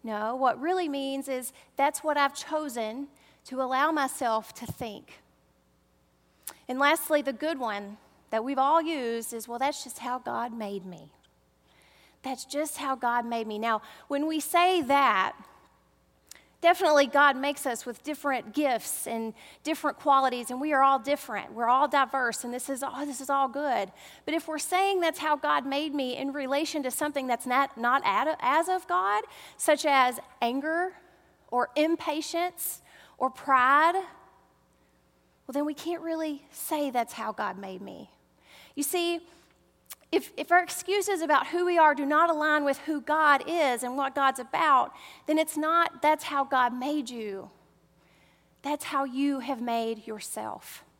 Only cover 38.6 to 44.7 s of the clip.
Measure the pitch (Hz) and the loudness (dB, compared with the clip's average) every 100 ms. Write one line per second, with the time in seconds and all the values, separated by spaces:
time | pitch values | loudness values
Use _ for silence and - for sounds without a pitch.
38.6 | - - 285 359 339 339 339 - _ _ | -16 -6 -2 0 0 -2 -8 -20 _ _
39.6 | _ _ _ - _ 339 - - 294 349 | _ _ _ -20 _ -2 -2 -10 2 2
40.6 | 349 - - 403 403 370 311 294 - 349 | 2 -8 -2 -2 0 -2 2 2 2 -2
41.6 | 359 349 311 285 277 302 339 311 302 302 | 2 6 6 6 2 4 4 2 2 2
42.6 | 285 269 - 302 247 302 302 277 - 339 | 2 -2 -4 -6 0 2 6 4 2 2
43.6 | 285 240 247 262 269 262 269 262 240 - | 2 0 -4 -4 -2 2 2 2 -4 2
44.6 | 311 | 6